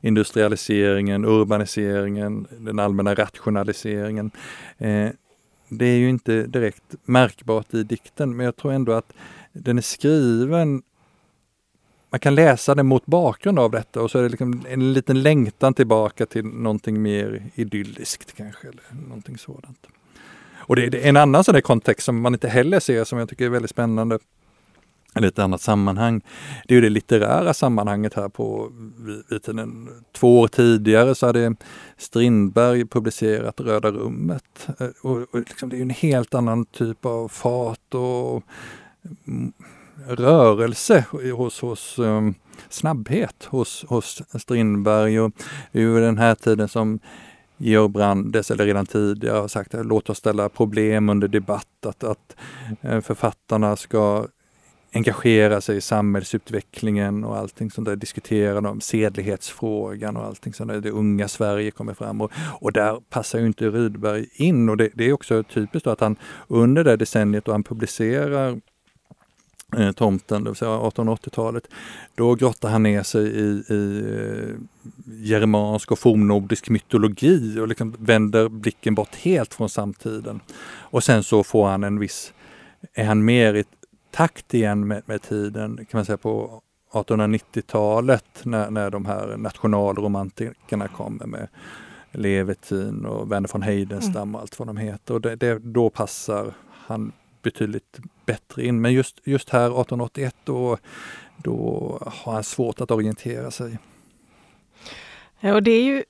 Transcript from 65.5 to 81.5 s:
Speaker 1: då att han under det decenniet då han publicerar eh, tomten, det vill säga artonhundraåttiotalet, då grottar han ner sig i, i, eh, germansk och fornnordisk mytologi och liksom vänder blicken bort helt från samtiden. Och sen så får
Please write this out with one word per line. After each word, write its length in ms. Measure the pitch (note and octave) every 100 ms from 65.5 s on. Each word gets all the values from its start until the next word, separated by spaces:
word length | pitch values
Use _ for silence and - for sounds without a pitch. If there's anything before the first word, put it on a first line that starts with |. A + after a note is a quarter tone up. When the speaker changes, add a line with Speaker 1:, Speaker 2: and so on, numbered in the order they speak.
| - G#2 E3
Speaker 1:
då 60 | C3
att 100 | A2
han 160 | A2+ G#2+ - - -
under 360 | A2+ A#2 C#3+
det 120 | D#3 A2+
decenniet 480 | A2 - G#2 G#2
då 80 | -
han 100 | G#2+
publicerar 960 | G#2 A2+ A2+ - A2+ C3 D3 C#3 C3+ B2+ _ _ _ _ _ - _ _ _ _ - A2
eh, 160 | G2+
tomten, 520 | F#2+ A2 G2 - G#2
det 60 | G#2+
vill 60 | G#2
säga 140 | A#2
artonhundraåttiotalet, 1000 | A2 A2+ - A2+ A2 - - A2+ A#2 - - - - -
då 200 | - A#2
grottar 340 | A#2+ C3 A2+ A2
han 140 | A2
ner 200 | G#2+ G2+
sig 240 | G2 A2+ G#2+
i, 480 | A2 G#2 G2+ G#2+
i, 300 | G#2 G2+ G2+ G#2+ G#2+
eh, 360 | G#2+ G#2+ A2 A2 - _ - - A2+
germansk 840 | A2 G#2+ G#2+ G#2+ G#2 G#2 G#2+ -
och 60 | B2+
fornnordisk 720 | B2+ A2 G#2 G#2 G2 A2 -
mytologi 880 | A2 - A2+ G#2+ G2+ C#3 F3+ A2+ A2
och 80 | A2
liksom 260 | A2+ A2+ A#2
vänder 500 | A2 A2+ G#2+ A2 A2+
blicken 460 | A2 G#2+ - -
bort 200 | G#2+ G#2 -
helt 380 | E3 F3+ A2+
från 140 | - G#2+
samtiden. 720 | - G2+ G2 A#2 A2 A2+ G#2+ _ - -
Och 340 | - - A#2+
sen 180 | - A#2
så 220 | G#2 A2
får 240 | G2+